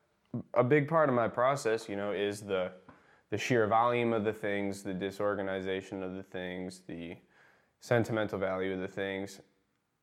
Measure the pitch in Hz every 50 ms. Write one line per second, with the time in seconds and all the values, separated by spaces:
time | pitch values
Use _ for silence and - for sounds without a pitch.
0 | _ _ _ _ _ _ - 120 - - - - 123 127 151 151 143 135 165 165
1 | 151 143 127 120 113 104 - 123 120 131 139 139 139 113 110 113 - - 101 101
2 | 101 104 98 90 101 101 104 101 107 101 98 92 90 90 90 - - - - -
3 | _ _ - _ _ - 107 104 - - 131 117 110 101 110 113 117 120 120 120
4 | 120 117 117 113 104 110 107 - - 104 101 101 101 98 98 98 - 104 92 92
5 | 98 98 95 - 104 104 101 98 98 95 95 95 92 95 95 95 95 - 101 95
6 | 95 92 92 95 95 - - 92 90 90 90 92 90 92 92 - - - 80 85
7 | 85 82 90 - - _ _ _ - - _ _ _ _ _ _ - - 123 120
8 | 107 - 120 110 107 98 - 95 95 95 95 95 92 95 95 92 92 95 - 104
9 | 98 98 95 95 98 98 - - - _ _ _ _ _ _ _ _ _ _ _